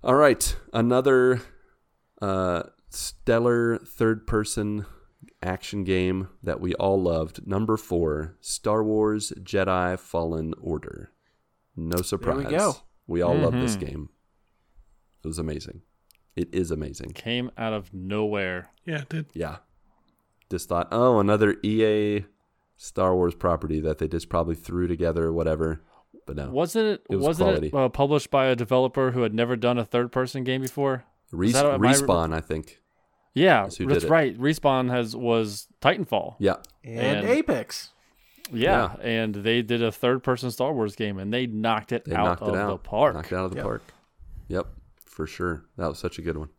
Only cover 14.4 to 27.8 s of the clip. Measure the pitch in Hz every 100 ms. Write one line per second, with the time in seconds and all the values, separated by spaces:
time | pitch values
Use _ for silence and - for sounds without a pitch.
14.4 | _ _ _ - _ _ _ _ 80 80
15.4 | 80 73 - - _ _ _ _ _ -
16.4 | 87 92 85 78 76 69 62 82 113 120
17.4 | 123 - 113 107 95 98 92 104 107 104
18.4 | 92 90 87 _ - 151 135 160 147 -
19.4 | 78 76 _ _ _ _ _ _ _ _
20.4 | _ 92 - 85 - 113 127 113 101 104
21.4 | 104 - 104 110 110 107 104 104 98 _
22.4 | _ _ _ _ - - 92 90 87 -
23.4 | 90 80 80 78 78 78 78 82 - 85
24.4 | 82 82 - 87 87 82 85 82 82 82
25.4 | 80 78 80 80 _ _ _ - - 73
26.4 | 69 127 170 226 214 196 - 98 139 165
27.4 | 175 - 76 139